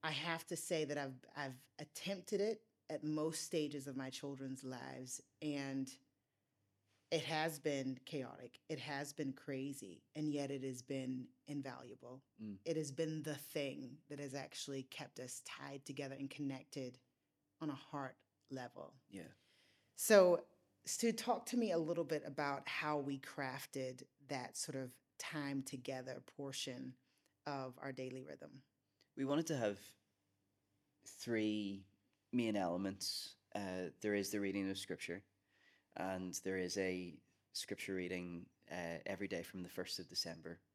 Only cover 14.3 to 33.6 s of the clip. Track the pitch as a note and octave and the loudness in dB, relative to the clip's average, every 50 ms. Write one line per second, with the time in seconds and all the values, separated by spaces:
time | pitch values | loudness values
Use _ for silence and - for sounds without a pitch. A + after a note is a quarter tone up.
14.3 | B2+ C#3 C3+ D3+ - - - - C#3 C3+ C3 - - - D3+ C3+ _ - C3 B2+ | -4 -4 -6 -6 -6 -8 -6 -4 -4 -4 -6 -6 -8 -10 -10 -8 _ -10 -8 -6
15.3 | - - - - - - C#3 C#3 C#3 C#3 C#3 - C#3 C3+ C#3+ C3+ C3+ C3+ C#3 C3+ | -8 -8 -8 -10 -10 -8 -8 -8 -8 -8 -8 -6 -4 -4 -2 -4 -2 -4 -6 -6
16.3 | - - D3 C#3 C3+ C3 - _ - C#3+ C3 B2+ B2 - _ _ _ _ _ _ | -2 0 0 0 0 -2 -8 _ -6 -4 -4 -4 -6 -10 _ _ _ _ _ _
17.3 | _ _ _ _ _ _ D#3+ D3+ C#3 C3+ - - - C#3+ C#3 B2+ - _ _ _ | _ _ _ _ _ _ -4 -4 -4 -4 -8 -6 -4 -4 -4 -4 -6 _ _ _
18.3 | _ _ _ _ C#3 C3 B2 A#2+ - - - - - C3 _ _ - G2 E2 - | _ _ _ _ -6 -6 -6 -6 -8 -10 -12 -12 -12 -20 _ _ -10 -10 -10 -10
19.3 | - _ _ _ _ _ - - _ _ _ _ _ - - - A3 G3+ F#3 F3+ | -14 _ _ _ _ _ -20 -20 _ _ _ _ _ -2 8 12 12 12 12 12
20.3 | F3 - - - - _ _ _ _ _ _ - - - - A#3 A3+ A3+ - B3 | 10 8 4 -4 -18 _ _ _ _ _ _ -4 -2 2 4 2 2 2 2 2
21.3 | A#3 A3+ A3+ - - A#3+ A3+ G#3 F3 E3 D#3+ D#3 E3+ E3+ E3 C#3 D#3+ D3 - - | 2 2 2 2 2 4 4 6 6 4 4 4 2 2 2 2 0 0 0 -2
22.3 | C#3 D#3 D3 C#3+ C#3 - - - - - E3 D3+ D3+ D3 C#3 C#3 C#3 C3+ - - | -2 0 2 2 0 0 -2 -4 -2 0 2 2 2 2 2 0 -2 -2 -4 -8
23.3 | - - C#3 C3 C3 C3+ - - - C#3 C3 B2+ B2+ B2+ - - _ _ C#3+ C3 | -4 -2 -2 -2 -2 -4 -8 -6 -4 -2 -2 -2 -4 -6 -14 -18 _ _ -8 -4
24.3 | C#3+ C3 B2 - - - - - C3+ C3+ C3 B2 B2 - _ _ _ _ - - | -4 -4 -4 -4 -4 -6 -4 -2 -2 -4 -4 -4 -8 -14 _ _ _ _ -8 -4
25.3 | - D3+ C#3+ C#3 C#3 C#3 C3 - - C3 B2 - C3+ C3 B2+ C3 B2+ B2 B2 - | -2 -2 0 0 0 0 -2 -2 -6 -6 -4 -2 -4 -2 -4 -6 -8 -8 -10 -14
26.3 | - - C#3+ C#3 C3 - - C#3 B2 B2+ C3+ B2+ B2+ _ _ _ _ _ _ _ | -10 -8 -6 -4 -2 -2 -4 -4 -4 -6 -6 -8 -10 _ _ _ _ _ _ _
27.3 | _ _ _ D3+ C#3+ C#3 C3 C3 B2 B2+ - C#3 C3+ C3 C3 C3 B2+ C3 C3 D3 | _ _ _ -2 -2 -2 -2 -4 -6 -6 -6 -6 -4 -2 -4 -4 -4 -6 -8 -8
28.3 | D3 C#3 D3 D3+ C#3 C3+ - _ _ _ _ _ _ _ - _ _ - C3+ C3+ | -10 -10 -10 -14 -16 -16 -20 _ _ _ _ _ _ _ -20 _ _ 0 2 4
29.3 | C#3+ D#3 E3 E3 D#3+ C3 A#2 G#2 G2+ G2 - - - _ _ _ _ _ _ _ | 4 4 4 4 2 4 4 4 4 2 -8 -18 -20 _ _ _ _ _ _ _
30.3 | _ _ _ _ _ _ _ _ _ _ _ _ _ _ _ - - - - A#2+ | _ _ _ _ _ _ _ _ _ _ _ _ _ _ _ -20 -14 -8 0 2
31.3 | A#2 A2 G#2+ G#2+ G#2+ G#2+ G#2 G2 G2 F#2+ F#2+ - _ _ _ _ _ _ _ _ | 4 4 6 4 4 2 0 -2 -4 -6 -10 -16 _ _ _ _ _ _ _ _
32.3 | - B2 A#2 A2+ G#2+ G2+ F#2 F2 E2+ F2+ G2 F#2+ F#2+ F#2+ - - - - - - | 2 4 4 6 4 4 4 4 4 2 2 0 -2 -2 -2 -2 -2 -4 -6 -8
33.3 | - _ _ _ - G2+ | -12 _ _ _ -6 -4